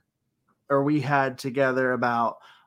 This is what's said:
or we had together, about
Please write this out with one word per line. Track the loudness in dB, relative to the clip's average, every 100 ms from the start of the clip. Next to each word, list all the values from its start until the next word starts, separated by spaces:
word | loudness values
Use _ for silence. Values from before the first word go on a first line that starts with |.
| _ _ _ _ _ _ _
or | 0
we | 2 0
had | 0 0 0 -4
together, | -6 0 0 2 0
about | 0 0 0 -2 -4 -18 -20